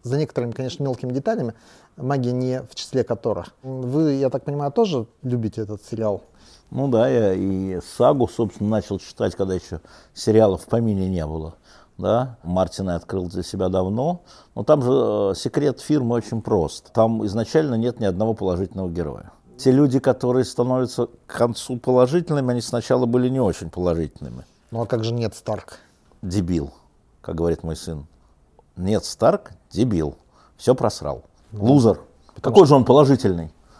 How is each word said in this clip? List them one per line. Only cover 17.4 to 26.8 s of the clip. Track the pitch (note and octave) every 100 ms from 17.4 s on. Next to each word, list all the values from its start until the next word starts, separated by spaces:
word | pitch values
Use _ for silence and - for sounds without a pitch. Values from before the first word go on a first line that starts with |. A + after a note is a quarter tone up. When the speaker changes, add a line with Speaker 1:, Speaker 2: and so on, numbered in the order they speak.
| A2 D#3+ D3+ A2+
Speaker 2:
нет | A#2+ A#2
ни | G#2
одного | F2+ A2 G#2+
положительного | F#2+ F2 F#2+ F#2 F#2
героя. | E2+ D2+ - - - _ -
Те | C3
люди, | C3 D3 B2+
которые | C3+ B2+ B2 B2+ B2
становятся | - B2 B2+ B2 - A#2+ - -
к | -
концу | A#2+ A#2 - B2
положительными, | - B2+ B2+ F3 E3 D3 B2+
они | A#2+
сначала | - A#2+ - B2+ B2
были | B2 B2+
не | C3
очень | G#2+ D#2+ E2
положительными. | F2 F2+ E2 D2+ - C2 B1 - _ _
Speaker 1:
Ну | A2+
а | A2+
как | A#2+
же | A2+ A#2+
Нед | A2+
Старк? | - - G#2 - - _ _ _ _
Speaker 2:
Дебил, | G2 F#2+ F2 E2+ C#2 -